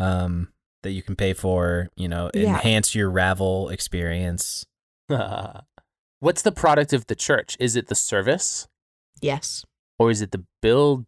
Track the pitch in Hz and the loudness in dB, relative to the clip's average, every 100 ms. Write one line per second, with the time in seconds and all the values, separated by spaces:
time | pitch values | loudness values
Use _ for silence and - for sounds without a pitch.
0 | 92 90 90 87 87 _ _ _ 95 95 | -2 0 0 -2 -6 _ _ _ -8 -8
1 | - 95 98 92 95 90 87 87 87 - | -8 -2 0 0 0 2 2 0 -4 -6
2 | 90 85 87 98 104 92 113 110 101 110 | -6 -4 -4 0 2 2 2 2 2 0
3 | 98 92 92 95 95 95 98 82 - 90 | 0 2 2 2 0 0 -2 -6 -6 -4
4 | 85 85 90 87 - - - _ _ _ | -4 -2 -2 -4 -6 -8 -12 _ _ _
5 | - 131 104 107 104 - - - _ _ | -6 -4 -2 -6 -10 -12 -20 -20 _ _
6 | _ _ 151 175 214 - 165 147 147 135 | _ _ 0 2 0 2 4 4 4 0
7 | - 110 - 139 - - 123 117 - 107 | 0 -6 0 0 0 -2 0 0 -2 -2
8 | - 104 98 170 - - - _ _ _ | 0 0 2 0 0 -4 -10 _ _ _
9 | _ - - 143 - - - _ _ - | _ -6 -2 -2 -4 -10 -14 _ _ 0
10 | 117 107 101 95 90 _ 110 127 147 135 | 2 2 -2 -6 -8 _ 2 4 4 2